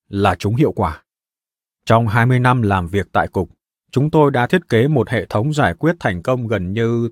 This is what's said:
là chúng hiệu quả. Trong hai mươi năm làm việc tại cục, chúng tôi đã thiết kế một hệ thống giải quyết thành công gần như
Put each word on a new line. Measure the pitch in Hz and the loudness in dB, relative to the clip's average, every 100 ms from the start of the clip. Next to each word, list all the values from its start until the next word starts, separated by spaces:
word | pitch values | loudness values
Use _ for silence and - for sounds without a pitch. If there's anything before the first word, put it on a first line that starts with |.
| _ | _
là | 98 98 | 0 0
chúng | 87 101 120 | 0 -2 2
hiệu | 131 | 0
quả. | 101 90 76 _ _ _ _ _ _ _ _ | 0 -4 -4 _ _ _ _ _ _ _ _
Trong | - 113 117 | 0 2 2
hai | 117 120 | 2 2
mươi | 127 | 2
năm | 127 127 | 2 2
làm | 104 98 85 | 2 0 -2
việc | 98 87 | -4 -2
tại | 101 82 | -2 -2
cục, | 101 87 _ _ _ _ | -2 -6 _ _ _ _
chúng | 127 151 | -2 0
tôi | 160 143 | 2 2
đã | 123 120 | 2 0
thiết | 185 - | -2 0
kế | 113 135 | 0 2
một | 147 107 | 0 0
hệ | 110 87 | -4 -4
thống | 107 139 | -4 -2
giải | 147 104 | 0 0
quyết | 85 156 175 | 0 -2 -2
thành | 120 87 | -4 -4
công | 101 127 113 | -2 -4 -2
gần | 107 90 | -4 -4
như | 107 117 117 117 | -2 -2 -2 -2